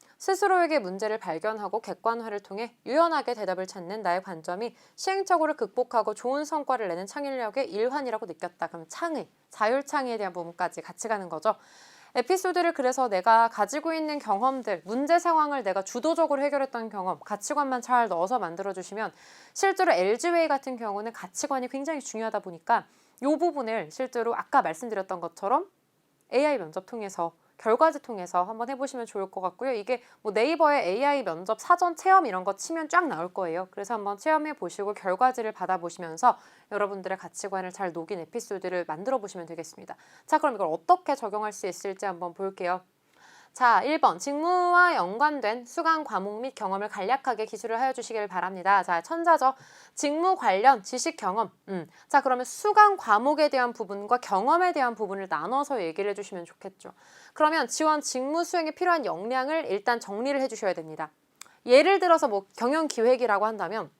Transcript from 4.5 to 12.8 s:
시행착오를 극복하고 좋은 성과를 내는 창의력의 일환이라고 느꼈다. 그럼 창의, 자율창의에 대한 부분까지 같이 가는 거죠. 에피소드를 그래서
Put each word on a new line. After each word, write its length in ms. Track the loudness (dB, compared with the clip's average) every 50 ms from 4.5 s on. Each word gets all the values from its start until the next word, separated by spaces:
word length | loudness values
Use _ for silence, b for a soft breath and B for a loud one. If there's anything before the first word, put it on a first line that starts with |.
| -6 -6 -6 -8 b b b b b
시행착오를 600 | -6 -4 -2 -2 0 0 2 2 2 2 2 0
극복하고 560 | -2 -4 -4 -2 -4 -4 0 0 0 0 0 -4
좋은 320 | -6 -4 -4 -2 -2 -2
성과를 440 | -2 -4 -4 -2 -2 -2 -2 -2 -2
내는 180 | -4 -4 -6
창의력의 640 | -8 -8 -8 -6 -6 -4 -4 -6 -4 -4 -4 -4 -4 -2
일환이라고 540 | -2 -2 0 -2 -2 -4 -4 -4 -4 -6
느꼈다. 400 | -8 -10 -10 -10 -10 -8 _ -8
그럼 180 | -8 -6 -10 -16 -14
창의, 380 | -10 -6 -6 -4 -4 -6 -8 -10 _ _ _ _
자율창의에 680 | -6 -2 0 2 2 0 -2 -2 -4 -4 -2 -2 -4 -4
대한 160 | -4 -6 -6
부분까지 480 | -8 -10 -10 -6 -4 -6 -4 -4 -8 -14
같이 260 | -14 -12 -10 -6 -4
가는 220 | -4 -4 -4 -6
거죠. 260 | -8 -2 0 0 0 B B B B B B B B B B B B
에피소드를 600 | -2 0 2 0 0 0 0 0 0 0 0 0
그래서 340 | 0